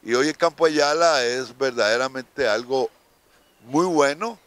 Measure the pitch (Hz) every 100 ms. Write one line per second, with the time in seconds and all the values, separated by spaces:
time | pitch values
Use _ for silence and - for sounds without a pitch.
0 | 107 120 147 151 170 156 160 151 143 156
1 | 170 151 120 127 123 123 135 120 104 117
2 | 131 131 123 - 127 104 123 135 120 _
3 | _ _ _ _ _ _ 113 139 185 160
4 | 139 147 220 220